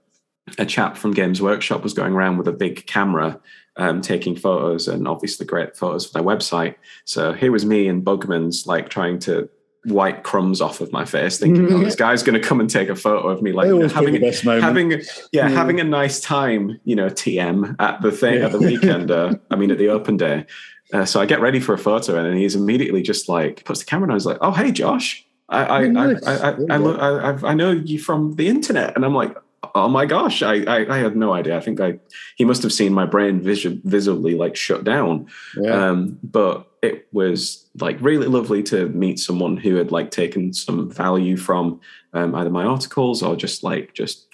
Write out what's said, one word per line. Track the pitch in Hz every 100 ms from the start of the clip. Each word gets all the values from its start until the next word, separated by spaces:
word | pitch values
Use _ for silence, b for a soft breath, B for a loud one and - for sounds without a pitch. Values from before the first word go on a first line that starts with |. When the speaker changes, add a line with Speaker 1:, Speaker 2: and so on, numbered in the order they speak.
| _ _ _ _ - -
Speaker 1:
a | 101
chap | - 98 -
from | 107
Games | 98 92 90
Workshop | 98 107 - 107
was | 107
going | 104 95
around | 95 95 90
with | 85
a |
big | 87 92 87 -
camera, | 101 98 82 80 - b b b -
um, | 90 87
taking | 92 90 90 85
photos | 98 90 85 82 90
and | 87 -
obviously | 82 80 -
great | - 90 - -
photos | 90 82 -
for |
their | 80
website. | 90 104 - 85 82 - B B
So | - - 80
here | 82 127
was | 110 104
me | 107 98
and | 90
Bugman's, | 92 98 95 85 82 85 87
like, | 82 -
trying | - 87 90
to | 92 82 - _ _ _ 113
wipe | 101 95 -
crumbs | - 101 92 92
off | 78 -
of | 87
my | -
face, | - - 87 -
thinking, | 160 175 180
"Oh, | 180
Speaker 2:
<laughs> |
Speaker 1:
this | 202
guy's | - 117 120
gonna | - 110
come | - 127
and | 110
take | 101 95
a | 95
photo | 107 104 92
of | 95
me," | 104
like, | 92
Speaker 2:
They | 190
Speaker 1:
you |
know, | 180
Speaker 2:
always | 156
pick | 151
Speaker 1:
having, | 143
Speaker 2:
the | -
best | 120 -
moment. | 120 113
Speaker 1:
having, | 120 151 170
yeah, | 156 B B B
Speaker 2:
Yeah. | 151 127
Speaker 1:
having | 135 165 175
a |
nice | 160 147 139 135
time, | - 143 135 110 98 110
you | 113 110
know, | 95
T | 95 - 90
M | 87 95 98 -
at | 104 -
the | 110
thing, | - 120 123
at | 113
the | 104
Speaker 2:
Yeah. | 175
<laughs> |
Speaker 1:
weekend, | 120 185 87 87
uh, | 85 87 - -
I | 98
mean, | 101
at | 92
the | 104
open | 107 107 98
day. | 80 76 - B B B B
Uh, | 104
so | 95 104
I | 101
get | 156
ready | 120 135
for | 127
a | 95
photo, | 104 110 - 85
and | 85 92
he's | 98 101
immediately | 101 123 - 95
just, | 87 101 -
like, | 85 76 -
puts | - 85
the | -
camera | 160 185
on. |
I |
was | 104 90
like, | 76
"Oh, | 190
hey, | 175 262
Josh. | - - 262 - - _ _ -
I, | 120
I, | - 135
Speaker 2:
Oh, | 131
nice. | 247 277 233 139
Speaker 1:
I, |
I, | 139 143
I, |
Speaker 2:
There | 127
you | 156
Speaker 1:
I | 147
Speaker 2:
go. |
Speaker 1:
look, | 151 160
I, | 143 143 139
I've, | 135
I | -
know | 156 180
you | 170 156 151
from | - 156 151 156
the | 175
internet." | 277 302 170 - -
And |
I'm | 135
like, | 139 120 - - _ - 101
"Oh | 110
my | 135 139
gosh, | 175 285 -
I, | 104 104
I, | - 117 107 135
I |
had | 110 110
no | 107
idea." | 90 82 82
I |
think | 113 101
I, | 92 85 _ B B -
he |
must | 120 123
have | 107
seen | - 101
my | 98 87
brain | 101 101 95
visu-, | 92 101 90 90
visibly, | 95 101 98 90 85
like, | 85 85 -
shut | - -
down. | 95 139 95 78 - B B 101
Speaker 2:
Yeah. | 107 104 95
Speaker 1:
Um, | 90 92 -
but | - 110 95 - - _
it | - - -
was, | 104 92 87 - - _ -
like, | 87 76
really | 135 156 131
lovely | 127 113 104
to | 101 101 85
meet | 87 95 -
someone | - 90 87 92
who | 101
had, | 90 85
like, | 85 -
taken | - 85 95 90
some | 92 - 90 90
value | - 92 92 92 92
from, | - 90 85 85 B B B
um, | 85 85 73
either | 87
my | 87
articles | 104 131 - - 127 117
or | 90
just, | 85 - -
like, | 90 80 -
just, | - - - _